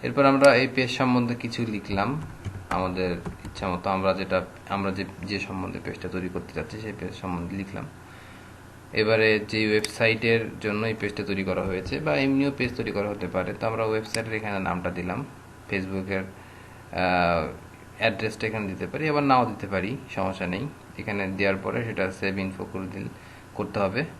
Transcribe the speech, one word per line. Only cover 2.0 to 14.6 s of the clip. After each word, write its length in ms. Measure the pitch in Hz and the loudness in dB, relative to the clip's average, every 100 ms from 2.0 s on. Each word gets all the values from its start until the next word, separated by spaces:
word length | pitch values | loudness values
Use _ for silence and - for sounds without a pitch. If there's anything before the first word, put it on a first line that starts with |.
| 107 147 156 - - - - | 0 0 -6 -8 -8 -10 -4
আমাদের 420 | 90 92 92 92 87 - - | -2 0 0 0 0 -6 -10
ইচ্ছা 240 | - - 98 | -12 -4 -2
মতো, 220 | 87 98 | -2 0
আমরা 240 | 95 95 | 2 2
যেটা, 320 | 92 92 92 85 - - | 2 2 0 0 -12 -4
আমরা 220 | 101 98 | -2 0
যে, 140 | 95 92 - | -2 -6 -6
যে 180 | 92 101 | -6 -4
সম্বন্ধে 400 | - 95 90 - | -4 -6 -6 -6
পেজটা 240 | - - 90 | -8 -8 -6
তৈরি 200 | 92 90 | -4 -4
করতে 260 | 90 85 | -6 -6
চাচ্ছি 260 | - 82 110 | -8 -6 -8
সেই 120 | 110 98 | -8 -8
পেজ 140 | 92 | -8
সম্বন্ধে 420 | - 95 87 85 98 | -6 -6 -4 -4 -6
লিখলাম। 320 | 95 101 147 - - - - - - - - - - | -6 -8 -10 -12 -18 -18 -18 -18 -18 -18 -18 -18 -6
এবারে 460 | - 107 110 110 107 | 2 4 8 8 6
যে 280 | 107 110 107 | 4 2 4
ওয়েবসাইটের 920 | 107 107 - 113 113 117 113 110 - | 4 2 2 4 4 4 4 2 -4
জন্য 260 | 107 104 110 | -2 0 0
এই 80 | |
পেজটা 300 | 110 104 - | -2 -2 -2
তৈরি 200 | 98 98 | -2 0
করা 180 | 95 90 | 0 0
হয়েছে 380 | 95 92 92 135 | 0 -2 -2 -2
বা 160 | 156 147 | 0 2
এমনিও 360 | 135 135 139 139 | 4 4 2 2
পেজ 200 | 123 120 | -2 0
তৈরি 160 | 107 | -2
করা 160 | 101 101 | 0 -2
হতে 180 | 101 90 | -2 -2
পারে, 280 | 92 92 | -2 -2
তো 120 | - 113 | -2 -2
আমরা 180 | 110 | 0
ওয়েবসাইটের 500 | 110 110 110 120 113 | 2 0 0 -4 -2
এখানে 240 | 110 107 | -4 -2
নামটা 320 | 101 | -2